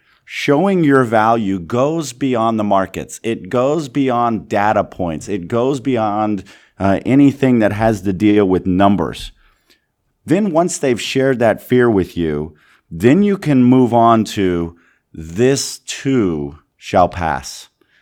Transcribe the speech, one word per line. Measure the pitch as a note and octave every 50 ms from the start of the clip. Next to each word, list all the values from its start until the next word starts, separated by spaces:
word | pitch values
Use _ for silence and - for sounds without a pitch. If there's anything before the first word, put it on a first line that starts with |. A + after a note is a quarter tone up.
| _ _ _ _ _
showing | - - - - - C#3+ D3 F#3 G3+ G3 F3+ E3
your | C#3+ C#3 C3+ B2+
value | A2 A#2 A2 G#2+ A2+ A#2 A#2 A2 F#2+ F#2+
goes | F#2 E2 D#2 A#2+ A#2+ C3 D3 D#3+ E3 D3+ B2+
beyond | A#2+ - C#3 C3+ B2 A2+ A2+ A#2 A2+ G#2+
the | G#2
markets. | G#2 G2 G2 F#2+ F2 - E2 C2 - - - -
It | A2+ A2+ - E2+ F#2
goes | A#2+ B2 B2+ C#3 D3+ E3+ D3+
beyond | B2+ A#2 D3 C3+ C3 A#2+ A#2+ A#2+ A#2+ A2+ G2 - -
data | A2+ G2+ G2+ G#2+ A2 G#2 F#2
points. | - - - F#2 E2+ D#2+ D2+ - -
It | G2+ F#2+ F2
goes | E2 A#2 A#2 B2 C3+ D3+ C3
beyond, | A2 C3+ B2+ A2+ A2 G#2 G2+ G#2+ A2 G#2 G#2 G2 - - - _ _ _ _
uh, | - F#2+ G2 G2 - -
anything | - B2 C#3+ C#3+ C#3 - - C#3 C3 B2 A#2
that | G#2+ G2+
has | G2+ G#2 A2+ A2+ A2+ F#2+
to | F2 G2+
deal | F#2+ E2+ G#2 G#2 G#2 G#2+ G#2
with | F#2 F#2 F2 -
numbers. | F#2+ F2+ F#2 G2 G2+ G#2 F2 D#2+ B1 A#1 - - - _ _ _ _ _ _ _ _ _ _ _ _ _ _ _ _ _ _ -
Then | - D3+ G3 A3 G3
once | D3+ D#3+ F3 F3 -
they've | - - C3+ A#2+ G2+
shared | - - - C3+ C3 C3+ C3 A2+
that | A#2 A2 F#2+ - -
fear | - B2 B2 B2 A#2+
with | A2 F#2+ F2 - -
you, | F2 E2 D#2 D2+ D2 D2+ D#2+ - _ _ _ _ _ _ -
then | E2+ E2 F#2+ A#2+ D3 F#3+ G#3
you | G3+ G3
can | G3 - D#3 C#3+ B2+ B2
move | B2 B2+ C3 B2+ A2+ A#2
on | A#2 A#2 A#2 A#2 A2 G#2
to | - - G#2+ G2 F#2 F2 E2+ E2+ E2+ E2+ _ _ _ _ _ _ _ -
"this | D#2+ D#2+ D#2+ E2 G2+ B2 C3 C#3 C#3 - - - -
too | _ - - - - C3+ C3+ B2 G#2 F2+ E2 D2+ C#2+ C#2+ D2 D2+ _ _ _
shall | _ - - - F#2+ F2+
pass." | F2 - F2+ E2+ D#2+ C#2+ C2 - - - - - _ _ _ _ _ _ _